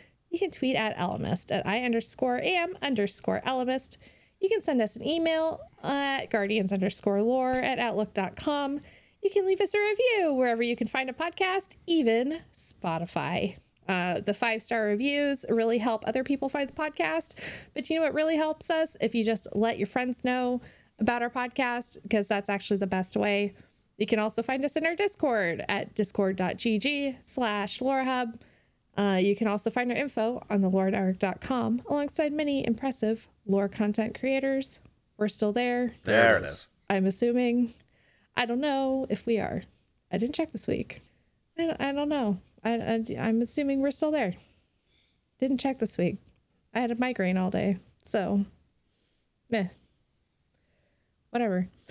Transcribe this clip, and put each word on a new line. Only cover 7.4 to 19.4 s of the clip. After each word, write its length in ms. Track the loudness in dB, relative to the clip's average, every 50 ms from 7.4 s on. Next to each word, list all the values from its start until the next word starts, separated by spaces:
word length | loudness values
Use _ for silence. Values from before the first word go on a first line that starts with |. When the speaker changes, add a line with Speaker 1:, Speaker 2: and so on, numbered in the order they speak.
| 2 2 0
Speaker 1:
at 260 | 0 0 0 0 0
outlook 340 | -2 -2 0 -2 -2 -2 -2
dot 220 | -4 -4 -4 -6
com. 440 | -6 -4 -2 -2 0 -2 -2 -4 -6 -8 -12 -20 -20 _ _ _ _
You 100 | -4 0
can 140 | 2 2 2
leave 160 | 2 2 2
us 140 | 2 0 2
a 60 | 2
review 540 | 2 2 2 2 2 4 4 4 4 4 4
wherever 280 | 4 2 2 2 2 2
you 140 | 0 2
can 100 | 0 -2
find 240 | -2 0 -2 -2 -2
a 20 | -4
podcast, 640 | -4 -6 -6 -2 0 0 0 2 0 -2 -4 -10 -14 -2
even 560 | 2 2 4 4 4 4 4 2 0 -2 -6 -8 -12 -8
Spotify. 1000 | -6 -6 -6 -6 -6 -4 -4 -2 -2 -4 -4 -4 -4 -2 0 0 0 -2 -2 -4 -8 -18 _ _ _ _ -2
Uh, 320 | 0 0 0 0 -2 -2
the 140 | -2 -2 -2
five-star 500 | 0 0 0 0 -2 -2 -2 -2 0 2
reviews 600 | 2 0 2 2 0 2 2 2 2 0 -2 0 0
really 300 | 2 2 2 2 2 2
help 280 | 2 0 0 0 -2
other 160 | -2 -2 -2 0
people 260 | 0 -2 -2 -2 -4
find 200 | -2 -4 -4 -4
the 40 | -4
podcast. 600 | -6 -6 -6 -2 -2 -2 0 0 -2 -4 -6 -12 -12 -12 -12 -12 -14 -16 -10 _
But 160 | -8 -4 -2
you 60 | 0
know 60 | 2 2
what 120 | 2 2
really 220 | 2 2 2 2
helps 340 | 2 2 0 -2 -4 -2 0
us? 260 | 0 0 0 -2 -2 -2
If 120 | -2 0 0
you 120 | 0 2
just 240 | 2 0 -2